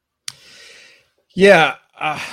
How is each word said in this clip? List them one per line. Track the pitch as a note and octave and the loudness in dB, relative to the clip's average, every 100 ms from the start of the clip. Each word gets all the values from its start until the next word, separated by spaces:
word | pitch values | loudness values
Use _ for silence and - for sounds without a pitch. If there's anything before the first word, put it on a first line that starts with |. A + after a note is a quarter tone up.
| _ _ - - _ - - - - _ _ _ _ | _ _ -20 -20 _ -20 -20 -20 -20 _ _ _ _
Yeah, | F3+ G3 F3 D3 - _ - | 0 4 4 2 -4 _ -14
uh, | D3+ D3 - | -12 -10 -14